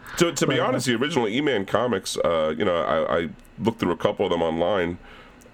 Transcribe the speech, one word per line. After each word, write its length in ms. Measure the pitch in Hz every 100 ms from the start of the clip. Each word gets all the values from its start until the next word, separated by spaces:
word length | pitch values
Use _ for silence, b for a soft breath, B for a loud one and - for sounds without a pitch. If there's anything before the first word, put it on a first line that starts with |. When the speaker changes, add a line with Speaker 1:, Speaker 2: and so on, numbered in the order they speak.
| - -
Speaker 1:
To, 140 | 170
to 140 | 165 156
be 80 | 147
Speaker 2:
But, 60 |
uh, 20 | 165
Speaker 1:
honest, 200 | 131 127
the 80 | 113
original 320 | 147 170 113
E-Man 360 | 117 151 113
comics, 520 | 95 104 123 95 - -
uh, 280 | - 82 78 78
you 60 |
know, 120 | 95 85
I, 360 | 55 80 - 82
I 100 | 85 - - -
looked 180 | 107 -
through 140 | 92
a 40 | 82
couple 300 | 104 101 95
of 60 |
them 100 | 87
online, 560 | 82 82 87 101 85 87 B B B B -